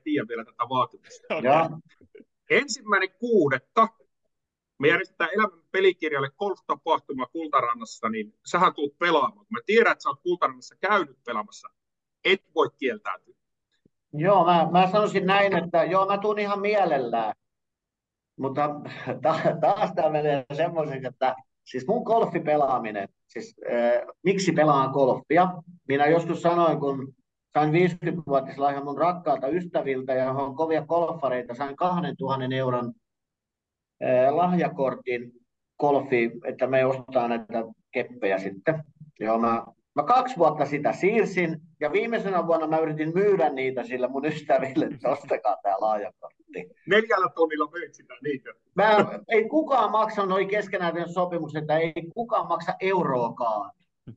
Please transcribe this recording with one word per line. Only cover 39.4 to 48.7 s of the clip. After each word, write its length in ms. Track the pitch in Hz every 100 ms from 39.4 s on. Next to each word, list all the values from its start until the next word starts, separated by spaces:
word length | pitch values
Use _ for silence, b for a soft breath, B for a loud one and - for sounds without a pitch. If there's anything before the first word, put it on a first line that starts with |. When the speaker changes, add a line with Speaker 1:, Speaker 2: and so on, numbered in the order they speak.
| 117 117 - - _
Speaker 3:
mä 80 | 143
kaksi 340 | 147 262 254 175
vuotta 300 | 156 151 139
sitä 260 | 147 113
siirsin, 680 | 107 185 226 185 185 165 151 - -
ja 120 | 151
viimeisenä 540 | 196 233 214 190 180 165
vuonna 200 | 160 156
mä 120 | 160
yritin 340 | 156 151 156
myydä 340 | 175 208 180 151
niitä 320 | 135 131 127
sille 240 | 117 127 123
mun 160 | 135
ystäville, 600 | 151 151 - 131 131 156
että 240 | 123 143 123
ostakaa 480 | 139 143 - 107 98
tää 120 | 101 95
lahjakortti. 640 | 107 107 98 - - _ _ - 90 _ 156
Speaker 1:
Neljällä 400 | 208 220 196 175
tonnilla 360 | 170 160 151 151
möit 240 | 170 151
sitä, 200 | - 135 -
niinkö? 320 | 147 135 117 - _